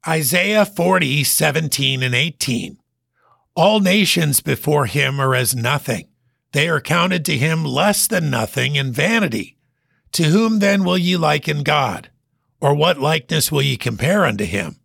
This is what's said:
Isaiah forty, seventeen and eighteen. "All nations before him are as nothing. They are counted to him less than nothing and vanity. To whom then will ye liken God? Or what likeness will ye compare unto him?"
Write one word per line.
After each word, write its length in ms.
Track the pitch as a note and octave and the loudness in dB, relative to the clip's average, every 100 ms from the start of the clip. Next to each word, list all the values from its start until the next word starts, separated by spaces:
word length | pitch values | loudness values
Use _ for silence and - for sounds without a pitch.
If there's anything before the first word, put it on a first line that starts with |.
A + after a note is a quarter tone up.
| - | -2
Isaiah 580 | D#3+ C3+ F3 G3 G#3+ | -2 0 0 2 2
forty, 580 | G3+ - F3 F#3 C#3+ D3 | 2 2 2 2 2 0
seventeen 760 | C3+ - D#3 C#3+ D3+ - C3+ C3 | 0 0 0 0 -2 -2 -2 0
and 140 | B2+ | 0
eighteen. 640 | B2 D#3+ - - A#2 - - _ _ _ _ _ _ _ | 0 -2 -4 -4 -4 -6 -14 _ _ _ _ _ _ _
"All 260 | - F#3 G#3+ | 2 2 4
nations 580 | F#3+ G3+ F3+ F3+ D#3 C3+ | 4 2 2 2 0 0
before 460 | D3 C3 D3+ D3 | -2 -2 0 0
him 340 | B2+ C#3+ C3+ C#3 | 0 0 0 0
are 160 | C3+ | 0
as 180 | B2+ B2 | 0 0
nothing. 540 | B2+ A#2+ D3 - G#2 - _ _ _ _ | -2 -2 -2 -2 -6 -6 _ _ _ _
They 160 | C#3+ E3 | -2 0
are 100 | D3+ | -2
counted 460 | - F3 F#3 F3+ | 0 0 0 -2
to 120 | D#3 C#3 | -2 -2
him 280 | D#3 D#3+ | 0 -2
less 420 | D3+ C3 G3 G3+ - | -2 0 0 0 -2
than 220 | G3 D#3 | -2 -2
nothing 480 | A#2+ A2 - B2+ C#3+ | -2 -4 -4 -2 -2
and 160 | C3+ | -4
vanity. 640 | A#2+ E3 A3+ F3+ A2 F#2+ _ _ _ _ _ _ | -2 0 0 0 -4 -8 _ _ _ _ _ _
To 120 | - | 0
whom 340 | D#3 F#3+ A3+ A3 | 2 4 2 2
then 260 | G3+ G3 | 2 2
will 120 | F3+ F#3 | 0 0
ye 200 | F3+ F3+ | 0 0
liken 440 | D#3 D3+ D#3+ D3 | 0 0 -2 -4
God? 480 | C#3+ D3+ B2+ - - _ _ _ _ _ | 0 0 0 -4 -12 _ _ _ _ _
Or 120 | C#3+ | 0
what 260 | D3 E3 C#3+ | 2 2 2
likeness 520 | C#3 D#3+ - D#3+ - | 0 -2 -2 -2 0
will 100 | D3 | 0
ye 140 | C#3 | 0
compare 500 | B2 B2 G#2+ C3 G3+ | -2 -4 -2 0 2
unto 200 | D#3+ G#2 | 2 0
him?" 320 | G#2 - E3 - | -4 -4 -6 -10